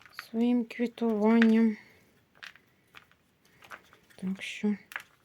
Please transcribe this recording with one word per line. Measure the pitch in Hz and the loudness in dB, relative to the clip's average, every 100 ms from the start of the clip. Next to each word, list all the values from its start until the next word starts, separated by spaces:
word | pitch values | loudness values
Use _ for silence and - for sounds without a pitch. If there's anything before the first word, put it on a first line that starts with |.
| - - - | -20 -20 -10
своїм | 226 240 247 233 | -2 0 0 -2
квітуванням. | - 240 - 233 214 214 233 226 220 226 214 - _ _ _ _ _ - - _ _ _ - _ _ _ _ _ _ - - _ _ _ - | -4 -6 -2 -2 2 4 6 6 4 2 0 -14 _ _ _ _ _ -20 -20 _ _ _ -20 _ _ _ _ _ _ -20 -20 _ _ _ -10
Так | 185 190 | -8 -8
що | - - 208 208 _ - - _ | -10 -6 -4 -4 _ -16 -16 _